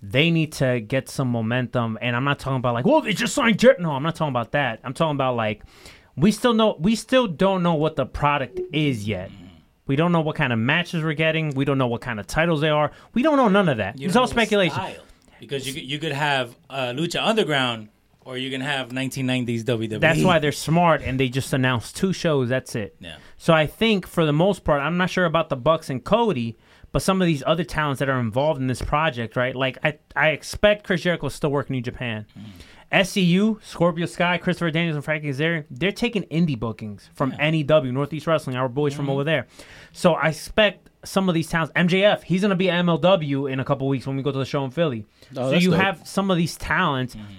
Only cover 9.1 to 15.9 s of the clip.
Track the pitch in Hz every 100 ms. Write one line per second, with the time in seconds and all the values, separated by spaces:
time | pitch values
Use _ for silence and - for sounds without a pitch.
9.1 | 92 95 95 92 82 _ _ - 139 170
10.1 | 165 156 147 139 113 120 160 170 170 156
11.1 | 151 160 160 156 135 139 135 123 117 127
12.1 | 110 - 151 170 156 156 151 147 - -
13.1 | 226 311 277 233 196 180 113 95 131 139
14.1 | 226 247 233 220 202 180 175 175 85 -
15.1 | - _ - 113 139 127 143 135